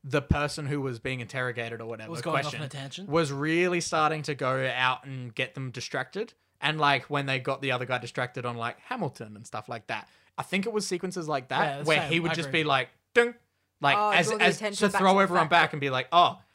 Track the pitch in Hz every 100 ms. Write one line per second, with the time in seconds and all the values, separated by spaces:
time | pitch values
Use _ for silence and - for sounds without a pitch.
0 | 139 147 - 147 147 156 139 147 135 117
1 | 135 127 110 135 127 120 117 117 113 113
2 | 110 - 165 135 143 - 143 139 135 170
3 | 196 160 151 139 151 165 180 175 160 165
4 | 151 156 147 143 131 131 131 123 127 127
5 | 135 131 123 110 127 - 131 120 - 139
6 | 131 190 233 _ _ - 143 156 147 135
7 | - 143 139 131 123 135 135 127 123 123
8 | 120 - 127 131 123 117 117 - - 254
9 | 156 - 107 107 - 107 - 117 - 110
10 | - _ _ - - 190 202 214 196 180
11 | 185 180 156 143 123 135 151 139 147 151
12 | 151 165 165 165 143 160 151 135 123 _
13 | _ 240 240 233 _ _ _ - 143 170
14 | 214 180 190 220 185 - 214 202 208 190
15 | 190 196 190 175 160 170 160 147 139 127
16 | 127 170 160 - _